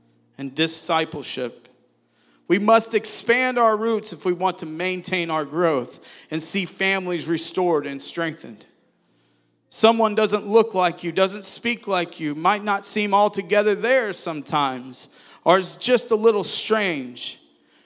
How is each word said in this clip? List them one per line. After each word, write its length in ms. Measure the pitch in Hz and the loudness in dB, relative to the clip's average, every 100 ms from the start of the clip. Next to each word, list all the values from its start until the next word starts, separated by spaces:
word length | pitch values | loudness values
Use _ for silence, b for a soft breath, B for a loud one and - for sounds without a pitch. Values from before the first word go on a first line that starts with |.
| _ _ _ - | _ _ _ -12
and 180 | 135 135 | -10 -2
discipleship. 1120 | 160 160 - 165 160 147 123 - 123 - - _ _ _ _ b b b - | -2 -2 -2 0 0 -6 -10 -6 -8 -8 -20 _ _ _ _ b b b 0
We 100 | 196 | 2
must 380 | 208 226 226 220 | 6 4 4 -2
expand 640 | - - - 240 254 247 | -2 -6 0 2 2 2
our 180 | 226 214 | 2 2
roots 340 | 226 220 - | 0 -2 -4
if 140 | 160 185 | -6 -4
we 80 | |
want 240 | 170 185 175 | 0 -2 -2
to 60 | 160 | -8
maintain 640 | 156 185 180 - 185 165 | -6 -4 -4 -4 -4 -2
our 160 | 156 143 | -4 -2
growth 540 | 156 175 139 120 - B B B | 0 2 2 -2 -12 B B B
and 100 | 160 | -6
see 240 | 156 196 180 | -4 -4 -4
families 640 | - 190 196 180 175 143 | -2 0 0 -2 -4 -2
restored 580 | 165 - 190 180 156 139 | -2 -2 0 2 2 -2
and 160 | 139 | -8
strengthened. 640 | - 170 165 - 123 107 - _ _ _ _ _ _ _ _ _ _ | -8 -4 -4 -6 -14 -18 -20 _ _ _ _ _ _ _ _ _ _
Someone 460 | - 220 226 220 208 | 4 4 6 2 2
doesn't 320 | 208 202 185 | 0 0 4
look 260 | 220 226 | 4 4
like 300 | 190 180 - | 2 0 0
you, 80 | 175 | -4
doesn't 340 | 160 190 202 190 | 0 0 0 -10
speak 420 | - 233 233 - | -6 -6 -6 -2
like 320 | 185 170 - | -2 -2 -6
you, 140 | 156 | -6
might 300 | 147 175 208 | 0 0 0
not 240 | 208 196 - | 0 -4 -2
seem 260 | 214 208 | -4 2
altogether 640 | 196 208 202 175 208 208 190 | 4 4 2 2 2 4 2
there 380 | 220 262 214 | 2 2 0
sometimes, 960 | 180 175 156 135 156 139 127 131 123 - B B B | -6 -8 -8 -2 0 0 -2 -10 -16 -18 B B B
or 160 | - 185 | 4 4
is 160 | 175 - | 4 -6
just 340 | - 247 - | 2 2 2
a 60 | 220 | 4
little 280 | 226 202 | 4 2
strange, 960 | 175 - - 214 196 151 123 120 - - _ _ b b | -2 -6 -2 0 0 -4 -8 -12 -14 -14 _ _ b b